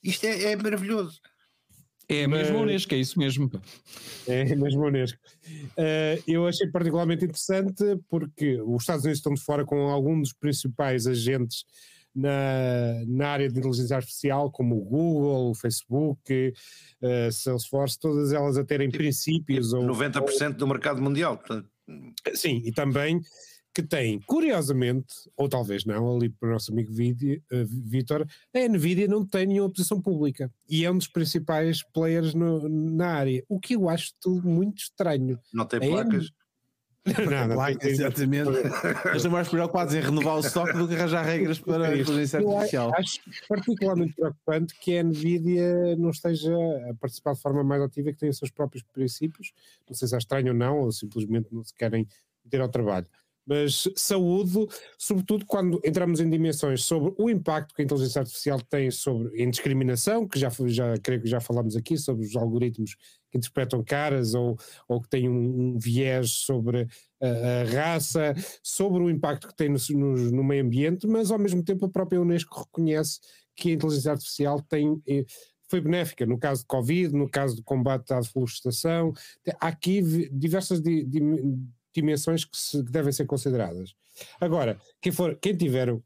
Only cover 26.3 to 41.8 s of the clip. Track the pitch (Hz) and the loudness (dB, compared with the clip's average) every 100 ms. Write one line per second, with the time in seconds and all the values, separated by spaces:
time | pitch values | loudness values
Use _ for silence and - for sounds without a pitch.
26.3 | 110 117 113 - 107 110 110 120 123 139 | -2 -2 -2 -2 -4 -2 0 0 0 -2
27.3 | 151 - 127 110 120 113 127 120 151 151 | -2 -4 -4 -2 -4 -4 -2 0 -2 -2
28.3 | - _ 254 247 202 160 180 202 208 196 | -8 _ 0 2 2 2 2 2 2 0
29.3 | 190 190 196 196 190 175 208 190 165 147 | 0 2 2 0 0 -2 0 0 0 0
30.3 | 135 131 _ _ 160 165 185 175 - 156 | -2 -6 _ _ 0 2 0 0 -2 0
31.3 | 170 160 156 160 160 - - 165 165 160 | -2 0 0 2 0 -4 -2 0 2 0
32.3 | 156 170 160 151 156 160 160 175 156 135 | 0 0 0 0 -2 0 0 0 2 0
33.3 | 127 - 190 - 240 180 165 - - 185 | 0 -2 -6 -2 0 2 0 -4 -6 -2
34.3 | 185 180 165 202 208 - _ 180 147 127 | 0 2 2 2 -2 -12 _ 0 0 0
35.3 | 123 _ 113 113 120 131 180 233 202 160 | -4 _ -6 -2 0 0 0 2 0 0
36.3 | _ _ _ _ _ _ _ - 220 202 | _ _ _ _ _ _ _ -4 0 0
37.3 | 139 117 117 139 127 139 135 135 131 135 | 2 2 2 0 0 0 0 0 0 0
38.3 | 143 147 131 123 - 170 165 180 165 175 | 2 2 0 0 -2 -4 -2 -2 0 0
39.3 | 175 170 165 170 180 170 151 135 151 147 | 0 0 0 0 0 0 0 2 2 2
40.3 | 156 151 180 170 160 175 165 170 165 160 | 0 0 0 0 0 0 0 0 0 0
41.3 | 165 156 160 - 160 | 0 0 -2 -2 0